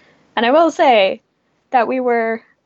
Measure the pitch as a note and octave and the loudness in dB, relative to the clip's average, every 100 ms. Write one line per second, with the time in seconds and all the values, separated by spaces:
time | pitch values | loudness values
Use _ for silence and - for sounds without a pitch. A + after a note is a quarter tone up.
0 | _ _ _ - A#3 D4 E4 D#4+ D#4 A3+ | _ _ _ -4 0 2 0 2 2 4
1 | F#3+ A3 _ _ _ _ _ C4 A3 C4 | 2 -2 _ _ _ _ _ -2 -2 -2
2 | B3 A#3 A3+ A3+ - _ | -2 -2 -2 -6 -12 _